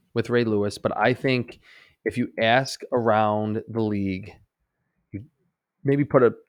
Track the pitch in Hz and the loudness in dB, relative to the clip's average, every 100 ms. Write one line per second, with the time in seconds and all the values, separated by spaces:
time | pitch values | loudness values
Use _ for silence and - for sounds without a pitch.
0 | _ 120 113 120 113 104 101 - 107 - | _ -4 0 0 2 0 -2 -2 -4 0
1 | 113 127 139 127 117 - _ - _ _ | 0 0 0 -2 -4 -14 _ -20 _ _
2 | 113 113 127 - 113 123 131 - - 127 | -6 -4 -4 0 2 2 0 -8 -4 -2
3 | 113 107 107 107 107 107 - 113 107 101 | 2 2 2 0 -2 -4 -6 -4 -2 -2
4 | 98 95 104 - _ _ _ _ _ _ | -4 -6 -10 -20 _ _ _ _ _ _
5 | _ 101 135 _ _ _ _ _ 135 139 | _ -14 -14 _ _ _ _ _ -2 0
6 | 139 135 120 - | 2 4 4 2